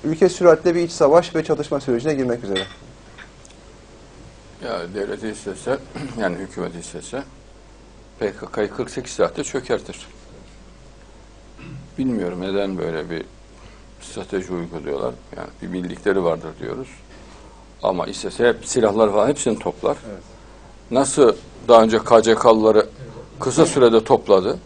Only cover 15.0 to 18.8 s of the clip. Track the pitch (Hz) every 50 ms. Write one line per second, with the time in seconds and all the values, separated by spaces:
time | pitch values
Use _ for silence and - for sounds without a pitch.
15 | - 64 62 - - - - - - - - - - 90 90 92 90 87 87 -
16 | - 104 95 98 90 85 80 80 82 80 82 - - 58 - 123 131 123 - -
17 | - - - - - - - - - - - - - - - - - 104 92 87
18 | 82 - 104 - - 95 - - 120 120 113 - - - - 127